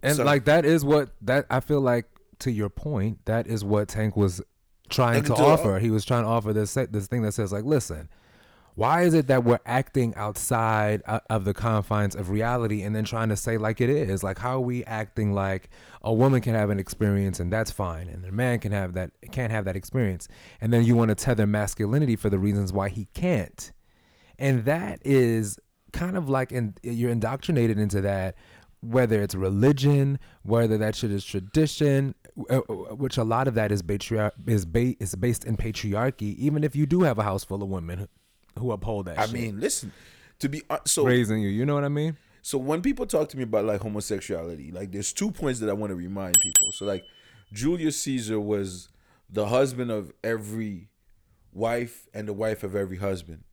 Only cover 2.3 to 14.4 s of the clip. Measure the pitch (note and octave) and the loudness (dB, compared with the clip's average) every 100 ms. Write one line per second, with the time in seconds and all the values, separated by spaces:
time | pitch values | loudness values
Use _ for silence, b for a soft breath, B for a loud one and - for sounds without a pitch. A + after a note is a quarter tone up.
2.3 | - - A2 G#2 - D3+ C3+ G2+ G#2 - | -6 -2 0 -2 -4 -4 -2 -2 -4 -2
3.3 | A2+ A2 A2 G2 G#2 G#2 A2 A2 G#2 G2 | -2 -2 -4 0 0 0 -2 -2 2 2
4.3 | F2+ - _ _ _ _ - B2 B2 C#3+ | 2 -12 _ _ _ _ 0 4 4 2
5.3 | A2+ C3+ D#3 B2 F#2+ A2+ A2 G2+ A#2+ A2 | 4 6 6 4 2 2 0 2 0 2
6.3 | A#2 G#2+ G#2+ G#2 - B2+ G#2+ G2 B2 A2 | 0 0 -2 0 -2 -2 -4 -4 -2 -2
7.3 | G#2 G2+ G2+ A2+ D3 - D#2+ D#2 b b | -2 -4 -4 0 0 0 -10 -12 b b
8.3 | b b b b - A2+ E3 F3+ D#3+ C3+ | b b b b -2 2 4 6 4 4
9.3 | C3 A#2+ A#2 - B2 C3 C3+ A#2 - G#2 | 4 4 2 2 -2 0 0 0 0 -6
10.3 | G2+ - A#2+ A2 A2 G#2 G#2+ - A2 _ | -4 -2 0 2 2 2 0 -2 -6 _
11.3 | A2 G2 F#2+ A2+ G#2+ G2 G#2 G2+ F#2 F2+ | -2 0 -2 0 0 0 0 0 -2 -4
12.3 | G#2 A2+ B2 A2+ G#2+ G2 G#2+ G#2+ A#2 A2+ | -2 0 0 0 -2 -2 -2 -2 -2 0
13.3 | G#2 - A2+ G#2+ A2 B2 D3 B2 F#2+ F#2+ | 0 -2 -2 -2 0 2 2 0 -2 -2
14.3 | F#2+ | -4